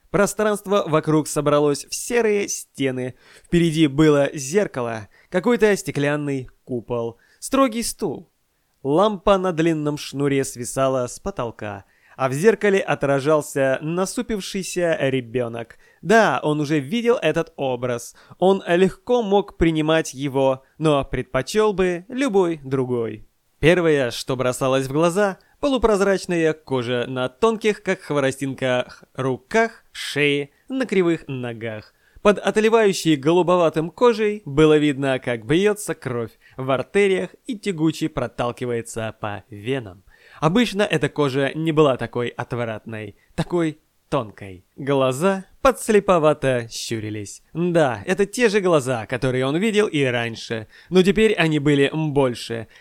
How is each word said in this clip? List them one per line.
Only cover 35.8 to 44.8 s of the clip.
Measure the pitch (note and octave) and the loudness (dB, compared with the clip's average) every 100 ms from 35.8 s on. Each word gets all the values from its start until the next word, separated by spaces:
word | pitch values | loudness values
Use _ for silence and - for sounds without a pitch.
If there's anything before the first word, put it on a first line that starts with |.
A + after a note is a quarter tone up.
| - | -6
кровь | D#3+ - A#2+ A2+ _ _ - | -8 -6 -6 -8 _ _ -8
в | C3 | -2
артериях | C3+ - G3+ G3+ F#3 F3+ - - | -2 0 2 2 2 -4 -10 -12
и | A3+ | -8
тягуче | G3+ E3+ D#3+ D3+ D#3 | -6 0 0 0 -4
проталкивается | - A#2+ - B2 A#2 B2 A#2 A2 - A2 - | -4 -6 -4 -6 -4 -4 -6 -6 -8 -8 -8
по | A2 G2+ - | -10 -10 -14
венам. | G#2 G#2 C3+ G#2+ F#2+ _ _ _ - | -12 -6 -6 -6 -16 _ _ _ -2
Обычно | D3+ F#3+ A3+ G3 | 0 2 2 0
эта | G#3 D#3+ C#3 | 0 0 -2
кожа | - C#3+ C3 C#3 | -2 -2 0 -2
не | D#3 D#3+ | -2 -2
была | D#3 D3+ B2 | 4 4 2
такой | A#2 A#2+ A#2 | -2 -6 -6
отвратной, | - A#2+ A#2+ A#2 G#2+ - A2 G#2+ - _ | -6 -6 -6 -6 -8 -10 -12 -12 -16 _
такой | - D#3 F3 E3 D3+ _ _ _ | -8 -4 -2 -2 -4 _ _ _
тонкой. | D3 G#2+ - G2+ F2+ _ | -4 -4 -10 -18 -18 _
Глаза | - | -10